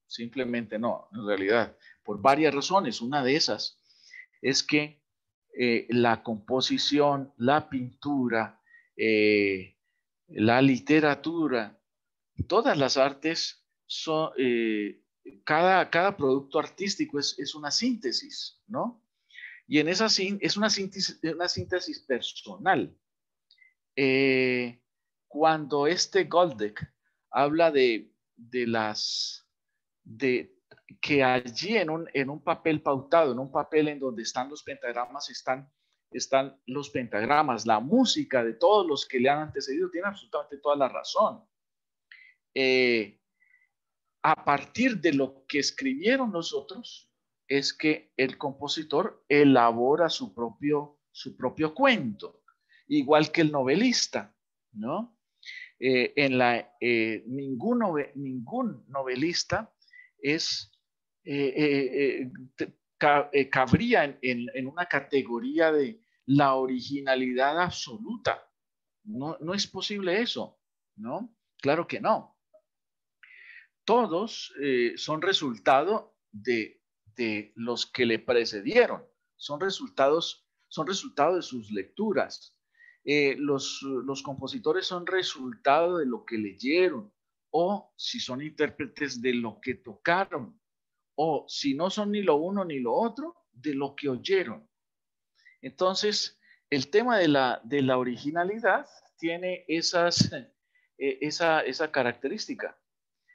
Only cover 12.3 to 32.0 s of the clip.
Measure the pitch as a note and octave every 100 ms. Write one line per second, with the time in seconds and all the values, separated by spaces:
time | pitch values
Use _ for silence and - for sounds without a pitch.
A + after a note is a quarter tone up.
12.3 | - - G3+ B3+ D#3+ C3 C#3 C#3 C3+ D#3+
13.3 | E3 - - _ _ - - E3 D#3 D#3
14.3 | - B2+ A#2 A2+ G#2+ G2+ - _ _ -
15.3 | - - D#3 F#3 F#3 D3+ E3 G3 G3 C3+
16.3 | C#3 C#3 D#3+ D3 - G3 F3 D3 C#3+ C3+
17.3 | - D3+ D3+ D3 - B3 A3+ A#2 - -
18.3 | - - - - C3 A3+ - _ _ _
19.3 | - - - - D3 D3+ F#3 A3 G3+ F#3+
20.3 | G3+ E3 G3+ G#3+ G3 F#3+ G3 - - D#3+
21.3 | D#3 F3 F3+ F3+ F3+ E3 C#3 - A#2 -
22.3 | - G#2 F#2+ F3+ D3+ D#2+ - _ _ _
23.3 | _ _ _ _ _ _ C3 C3+ C3 C3+
24.3 | C3 B2+ B2 A#2+ - _ _ _ _ _
25.3 | C#3+ D#3+ D#3 C#3 C#3+ D3 F3+ - F#3+ D3+
26.3 | E3 F3 A2 G#2 - - _ _ _ _
27.3 | B2 D3 D#3+ E3 C#3 B2+ G#2+ - _ _
28.3 | _ A#2 B2 A#2 A2+ G#2+ G#2 - - -
29.3 | - _ _ _ _ _ _ - A2 C3
30.3 | A#2+ - _ _ - - - E3 C#3+ C3
31.3 | B2+ B2 A2+ F3+ A3+ D#3 E3